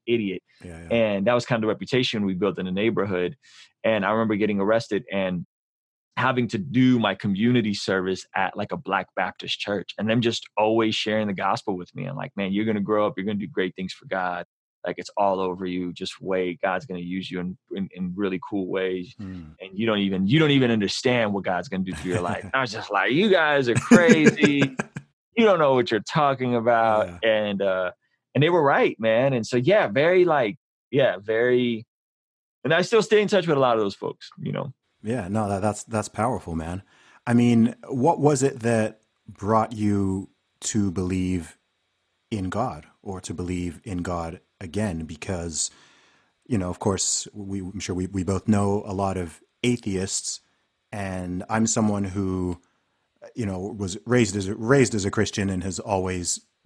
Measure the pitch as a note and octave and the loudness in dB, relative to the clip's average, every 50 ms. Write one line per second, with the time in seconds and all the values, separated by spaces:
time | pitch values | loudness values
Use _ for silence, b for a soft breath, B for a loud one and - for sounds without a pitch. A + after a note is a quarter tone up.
0 | - A2+ A#2+ A#2 G#2 G2 F#2 F2+ _ b b b b F2+ E2 E2 E2+ E2+ A2 A#2 | -4 -2 0 0 0 -2 -4 -6 _ b b b b -18 -16 -14 -6 -2 0 2
1 | A2+ G#2+ G2+ G2 G2 A#2 B2 B2 - - B2+ A2+ G#2+ A2 G2 - F#2+ - - B2+ | 2 2 0 0 2 2 2 2 2 0 -2 0 0 0 -2 -2 -4 -2 0 0
2 | B2 - - G#2+ G#2 F#2+ F#2+ F2 G#2 G2 E2 - F#2 F#2 F2+ G2 G#2 A#2 A2+ F#2+ | 0 0 -2 -2 -2 -2 -2 0 0 -2 -2 -2 -6 -4 -2 0 0 0 0 0
3 | G2 G#2 F#2+ F2+ F2+ F2 - _ B B B B B B B B - A2 A2 G#2 | -2 -2 -2 -2 -2 -2 -4 _ B B B B B B B B -2 0 0 2
4 | F#2+ G2 A2 A2+ A2+ A2 A2 G2 G#2+ G#2 G#2 G2 G2 G2+ A2 A2+ - - G#2 F#2+ | 2 0 0 2 2 0 0 0 0 0 0 0 2 2 2 0 0 -2 -4 -4
5 | - - F#2+ G2 F#2+ F#2 F2+ F2 F2 _ _ _ _ _ _ _ _ _ _ _ | -4 -4 -4 -2 -2 -2 -2 -4 -6 _ _ _ _ _ _ _ _ _ _ _
6 | _ _ - - B2+ C3 B2+ B2 A#2+ G#2 - G#2 F#2 - - B2+ B2+ B2+ B2+ A#2+ | _ _ -6 -2 0 0 2 0 0 -2 -2 -4 -6 0 2 4 6 6 6 4
7 | G#2+ G2+ F#2+ - - G#2 G2 F#2+ A2 A#2+ B2 B2 G#2+ G#2+ G2+ - - - F#2+ F#2+ | 4 2 0 0 -2 -2 0 2 2 2 4 2 2 0 -2 -4 -2 -2 0 0
8 | F#2 F#2+ F#2 - - _ - F#2+ F#2+ F2+ - G2 G#2 - F#2 F2 - F#2+ F#2+ G2 | 0 0 -2 -4 -6 _ -2 -2 -2 -2 -2 -6 -6 -6 -6 -8 -4 -2 -2 -2
9 | F#2 _ - G2+ F#2 - - - - - - - - G2+ G2+ G2 - - - - | -2 _ -4 -4 -4 -4 -6 -10 -10 -10 -8 -8 -4 -4 -4 -4 -6 -8 -8 -6
10 | G#2 A2 A2 B2 A2 A#2 A2 - - - - - G#2+ A2 A2 A2+ A2 A2 G#2+ - | -2 0 0 2 2 0 -2 -2 -8 -8 -2 0 2 2 4 2 2 0 0 -2
11 | - A2 G#2+ G#2+ G#2+ G#2 G2 F2+ G2 F#2+ G#2 B2 - - F#2+ F2+ F2 - - F#2 | -2 -2 -2 -2 -2 -2 -4 -4 -2 -2 -2 -2 -2 -6 -6 -6 -8 -12 -12 -10
12 | F#2+ F#2 F#2+ G2 F#2+ F#2+ - G2 G2 F#2 G2 G2+ A2+ A2+ G#2+ G#2 G2 G2+ G#2+ G#2 | -10 -10 -8 -10 -10 -10 -8 -6 -4 -2 -2 -2 0 0 0 -2 0 0 0 2
13 | G#2 G2+ - - F#2+ G#2+ G#2+ G2 G#2 F2 - G2+ F#2+ F#2+ - - F#2+ F#2 - - | 2 0 -2 -4 -6 -4 -4 -4 -6 -6 -4 -2 -2 -2 -2 -6 -10 -10 -10 -14
14 | - - F#2+ F#2+ F#2 F2+ F2 F2 F2 _ _ _ _ _ _ _ - F2+ F2 - | -10 -6 -6 -4 -4 -4 -6 -6 -10 _ _ _ _ _ _ _ -8 -8 -8 -8
15 | F2+ - - - G2+ G2 F#2+ F#2+ F#2+ F#2 F2+ F#2 F#2+ F#2 F2+ F2+ F2+ F2+ E2+ - | -10 -10 -2 0 2 2 2 2 0 -2 -4 -4 -6 -4 -4 -4 -4 -6 -8 -8
16 | F#2 - - - D2+ F#2 F#2+ F#2 F#2 F2+ F2+ - - F#2+ F#2 F#2 D#2+ - F#2 F2 | -10 -12 -12 -10 -6 -2 -2 0 0 -2 -4 -4 -2 -2 -2 -2 -6 -8 -10 -8
17 | F2 F2 F#2 F#2+ F2+ - F2+ F2+ F2+ F#2 F#2 - _ - - G2 F#2+ - - F2+ | -8 -6 -6 -6 -6 -6 -6 -6 -6 -6 -8 -10 _ -12 -8 -8 -8 -8 -8 -8
18 | F#2 F2+ F2+ G2 G2+ F#2+ F#2+ F#2 - - G#2+ G2 F#2 F2+ F#2+ F#2+ F#2+ F#2 F#2 F#2 | -8 -6 -4 -2 -2 -2 -2 -4 -6 -6 -4 -4 -4 -2 -2 -2 -2 -2 -2 -4
19 | F2+ - - - G#2 F#2+ F#2 F2+ E2 D#2 D#2+ - F#2 F#2+ F#2+ F#2+ A2+ A2+ G#2+ G2+ | -6 -10 -14 -14 -14 -12 -12 -14 -14 -16 -18 -18 -18 -14 -6 -4 0 0 2 2
20 | G2+ G2 G2 F#2 F#2+ G2 C3+ D#3+ D#3 D3 C#3+ C3+ B2+ A#2 A#2 A2 G2+ F#2+ - - | 2 0 0 0 2 4 4 4 6 6 4 4 4 4 2 2 0 -2 -2 0
21 | - B2+ B2 A#2+ A2+ G2+ G2 G2 F2+ G2 F2+ F2 F2 - G2 F#2 F#2 F#2 E2+ D2+ | 0 2 2 2 2 0 -2 -4 -2 -2 -4 -4 -4 -4 -4 -4 -4 -4 -4 -6
22 | D2 F2+ F2 F2 F2 F2 F2+ F2+ F#2+ F#2 - C3 C3 A#2 - - - - G2+ G2 | -4 -2 -2 -2 -2 -2 -4 -6 -8 -4 -2 -2 -2 -2 -4 -10 -8 -2 0 0
23 | F#2+ G#2 B2+ D#3+ G#3+ A3 F#3 F3 D#3+ D3+ D3 C#3 C3+ A#2+ A2+ - - - A#3 F3+ | 2 2 2 2 4 4 4 4 4 4 4 2 2 2 2 0 6 8 8 8
24 | F3 E3 D#3 D#3+ D3+ B2+ - - D3 D3 C#3+ C#3+ C#3 C3+ - - - - - - | 10 8 6 6 6 4 4 4 2 2 4 4 2 0 -2 -6 -10 -10 -10 -18
25 | - _ _ _ _ _ - A#3 A3+ G#3+ F#3+ E3+ D3+ C3+ C3+ B2 A#2+ - A#2 G#2 | -18 _ _ _ _ _ 0 2 4 4 6 6 4 4 4 4 2 2 0 -2
26 | G2+ - - D#3+ D3 C#3 C3+ A#2+ B2+ B2 B2 A#2 A2 A#2+ A#2+ A2+ A2+ A2+ A2 G#2+ | -2 0 0 2 2 2 2 0 0 0 0 2 2 4 4 4 4 4 4 2
27 | G#2 F2+ F2 F2 A2 A2+ A2 G#2+ G#2+ G#2 G2+ F#2+ G2 G2 F#2+ F#2 F#2 F2+ - _ | 0 -2 -4 -2 2 2 2 2 0 -2 -2 -2 0 0 0 0 -2 -4 -6 _
28 | _ _ _ _ _ _ - B2+ D3 E3+ F3 F3 D3 C#3 D3+ A3+ B3 D#3 - - | _ _ _ _ _ _ 0 2 2 4 4 4 4 4 4 4 2 2 0 0
29 | A2 A2 A2 A#2 C3 C#3 C3+ A#2+ G#2+ - - B2 B2 D#3 G3 G#3+ E3 A#2 G2+ C3+ | 0 2 2 4 2 2 0 0 -4 0 -2 0 2 4 4 4 4 2 2 2
30 | D3 E3+ F#3 F#3 F3+ F3 D#3 C#3 B2 G#2 F#2+ - _ _ _ _ _ - - - | 2 4 6 4 4 4 4 2 2 0 -2 -6 _ _ _ _ _ -4 0 2
31 | - G2+ F2+ F#2+ G#2 A2 A2 A2+ A#2+ B2 B2 B2 B2 A#2+ A#2 A2 A2+ _ _ _ | 2 2 2 0 -4 -2 0 2 2 4 4 4 2 0 -2 -4 -8 _ _ _
32 | _ _ _ _ _ _ _ _ _ _ _ _ - C3+ D#3+ F3 F3+ - A#3 A3 | _ _ _ _ _ _ _ _ _ _ _ _ -2 2 2 2 2 4 2 2
33 | G3+ G#3+ A3 G#3 G#3 F#3+ G#3 F#3+ F3 E3+ D3+ C#3 C3+ B2 A#2 A2+ G#2 G2+ G2 - | 4 6 4 4 4 4 2 2 2 2 2 4 4 4 4 2 2 0 -2 -6
34 | G2+ - - _ - - - - - - - - - - - _ _ _ _ _ | -8 -8 -8 _ -16 -20 -16 -10 -8 -6 -6 -6 -6 -8 -12 _ _ _ _ _
35 | - G#2+ A#2+ B2+ F#2 F2 G2+ A2 G#2+ G2 G2+ F#2+ F#2+ G#2+ G2+ - - - A2+ G#2+ | -8 -6 -4 -4 -4 -4 -2 -2 0 0 -2 0 0 -2 -2 -2 -8 -6 -4 -4
36 | G#2 - - - A2 B2+ B2 F#2 - F2+ E2 D#2+ D#2 E2 F2+ G2 - b b b | -4 -4 -4 -2 -2 -2 -2 -4 -6 -6 -6 -6 -6 -6 -8 -10 -10 b b b
37 | b b b b b B2 A#2+ A#2+ A#2+ A#2+ A#2+ A2+ A2 B2 - - - - C3+ B2+ | b b b b b 2 4 4 6 6 6 6 4 4 2 -4 -10 -8 -4 2
38 | B2 E3 E3 B2+ C3+ D3 D3+ A#2+ C3 C#3 - A#2+ A2 A#2 A#2 A2 G#2+ - - _ | 2 2 2 4 4 4 4 4 2 0 0 0 0 0 2 2 0 0 -4 _
39 | _ _ _ _ _ - G2+ - G2 G2+ A2 A2 A2 - A#2 G#2+ G#2+ G#2 G2+ G2+ | _ _ _ _ _ -20 -16 -8 0 2 4 4 2 0 -2 -2 0 0 2 2
40 | G2+ F#2+ F#2+ F#2+ F#2+ - _ _ _ _ _ - - - - A2 G2+ G2 E2 G2 | 0 0 -2 -4 -6 -10 _ _ _ _ _ -10 -8 -4 0 0 0 0 0 -2
41 | F#2 F2+ F#2+ F#2 F#2 F#2 F#2 F2 D#2+ D2+ - _ _ _ _ _ _ _ _ _ | -2 -2 -2 -2 0 0 -2 -4 -4 -8 -16 _ _ _ _ _ _ _ _ _
42 | _ _ _ _ _ - A2+ G2+ F#2+ F#2 - G#2 B2+ A#2+ D#2 D2+ - - _ _ | _ _ _ _ _ -8 -6 -6 -6 -4 -4 -4 -4 -4 -6 -10 -16 -20 _ _
43 | - G#2 F#2 F#2 - - E2+ D#2+ F#2 F2 F#2 F2+ F2 F2 D#2 - - A#2 F#2+ F2+ | -12 -12 -12 -10 -10 -10 -8 -8 -6 -4 -4 -4 -4 -6 -8 -10 -12 -8 -8 -6
44 | E2+ F#2 F2 E2+ E2 E2 E2+ - _ _ _ - G2+ E2 D2+ G2+ G#2+ G2+ E2+ E2 | -4 -4 -4 -4 -6 -8 -10 -14 _ _ _ -18 -16 -8 -4 -4 -2 -2 -4 -6
45 | D#2+ D2+ E2+ - - - F#2+ E2+ E2+ E2+ D#2+ - - - b b b b b b | -8 -10 -12 -14 -8 -6 -6 -6 -6 -8 -6 -6 -6 -6 b b b b b b
46 | b b b b b b b b _ - B2+ G2+ F2+ F2+ F2 - - A2 F#2+ F2+ | b b b b b b b b _ -4 -2 -2 -2 -2 -4 -2 0 0 0 0
47 | - - - - - - - G#2+ G2+ G2 G2 G2 F#2 F2+ F#2+ G2 - - F#2 F2+ | -2 -2 -4 -4 -6 -10 -14 -14 -10 -8 -8 -8 -8 -8 -10 -10 -8 -6 -4 -4
48 | F#2 F#2 G2 F#2+ F2+ F2+ F#2+ F#2 - - G#2+ G2+ G2+ G2+ G2+ G#2 - G#2+ F#2+ F#2+ | -4 -4 -4 -4 -2 0 -2 -2 2 2 2 2 4 2 0 -2 -2 -4 -4 -2
49 | G2 G2 F#2 F#2 F2 E2 - - _ _ _ - - B2 A#2+ A#2 - G#2+ F#2+ F#2 | -2 -2 -2 -4 -6 -8 -10 -18 _ _ _ -2 0 0 0 0 -2 -4 -4 -2
50 | F#2+ G2 - - - - - - _ _ _ _ _ _ _ _ _ - - G#2 | -4 -4 -4 -6 -6 -8 -10 -12 _ _ _ _ _ _ _ _ _ -14 -10 -8
51 | G2 F#2+ F#2 F#2 F2+ F2+ F2+ F2+ G2 - A2 A2+ A2+ A2 - A#2+ A2 G#2+ G#2 G2+ | -8 -6 -6 -6 -6 -6 -6 -6 -6 -2 0 0 2 2 2 2 2 2 0 0
52 | G2+ F#2+ F#2 G2+ G2 F#2 F#2 F#2 F2+ F2+ F2 - _ _ _ _ _ _ _ _ | -2 -4 -4 -2 -2 -2 -2 -2 -2 -2 -4 -6 _ _ _ _ _ _ _ _
53 | _ _ _ _ - - - - A2+ G2 F#2+ F2+ F#2 G#2 - G2 G#2 F2+ F2+ A2 | _ _ _ _ -20 -16 -8 -6 -4 -4 -4 -4 -6 -8 -6 -6 -6 -6 -6 -8
54 | - A2+ B2 B2 A#2 G2 F#2 G#2 F#2+ F#2+ G#2+ - A2 A2+ C#3 C#3+ B2+ G#2 A2+ G#2+ | -2 2 6 6 6 4 2 -2 -4 -4 -6 -4 2 4 6 6 6 4 4 0
55 | F2+ G2+ - A#2 G2+ - - - G2 G2 F#2+ F#2 F2 G2 F2 - - A#2+ G2+ F#2+ | 0 0 0 0 0 0 0 -2 -2 0 -2 -2 -4 -6 -8 -8 -4 -2 -2 0
56 | F#2 F#2 F#2 F2+ F2 - - - _ _ _ _ _ | 0 -2 -4 -4 -4 -4 -6 -6 _ _ _ _ _